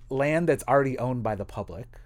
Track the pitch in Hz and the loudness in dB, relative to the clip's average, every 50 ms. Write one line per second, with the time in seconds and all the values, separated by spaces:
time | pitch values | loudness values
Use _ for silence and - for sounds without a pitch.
0 | - - 135 131 139 147 156 165 175 160 143 127 - - 131 139 139 135 127 - | -10 -4 -2 0 2 2 2 2 4 2 2 2 2 4 4 4 4 4 0 -2
1 | 120 127 127 123 107 110 107 95 101 - - 107 98 - 82 - - - - - | -2 -2 -2 -2 -2 -2 -2 -4 -6 -6 -8 -8 -8 -8 -10 -12 -14 -14 -16 -20
2 | - | -20